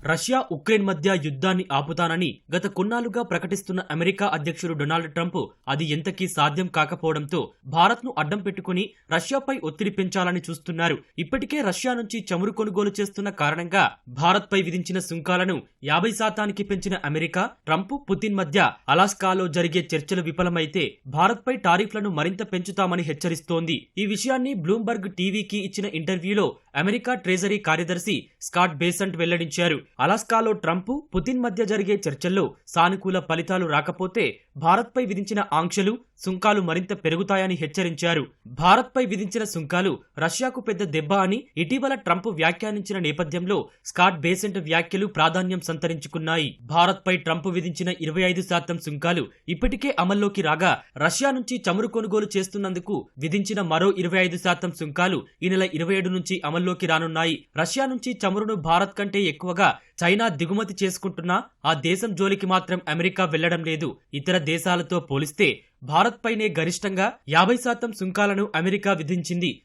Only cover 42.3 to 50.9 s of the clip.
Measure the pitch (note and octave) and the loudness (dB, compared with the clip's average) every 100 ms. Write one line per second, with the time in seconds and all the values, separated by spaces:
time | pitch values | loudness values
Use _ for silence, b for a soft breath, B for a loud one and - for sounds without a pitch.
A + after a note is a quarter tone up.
42.3 | E3+ D#3+ F3 A3 G#3 G3 G3 D#3 D3+ E3+ | 0 0 2 -4 -6 -4 -2 -2 -2 -2
43.3 | F3 F3+ G3 - B - - F3+ F3 D3+ | -2 -2 -2 -2 B -12 2 2 4 -2
44.3 | F#3 G#3 F#3+ D#3 E3 E3+ F#3+ G3+ F3+ D#3+ | 0 -2 -6 0 0 0 -2 -4 2 2
45.3 | E3+ F#3 F#3 - E3 E3+ D#3+ - D#3+ D#3+ | 2 -2 -4 -4 -4 -2 -4 -6 -6 -2
46.3 | E3 D3 - A#2+ D#3 F3 F#3+ - F#3 - | 0 0 -4 -2 4 4 4 0 0 0
47.3 | E3 F#3+ F3+ E3+ D3+ F3+ F3+ D#3+ D#3 F#3 | -2 0 -2 -4 -4 -4 -2 -4 0 2
48.3 | F3+ F#3 E3+ E3+ E3+ D#3 D3 E3+ F3 B2 | 0 0 -2 0 -6 -6 -4 0 0 -2
49.3 | B - D#3+ B3 G#3 C#4+ - F3+ G3+ G3+ | B -8 0 0 0 -2 0 2 4 2
50.3 | G3+ D#3+ D#3+ F3+ B2+ B | 2 0 2 4 2 B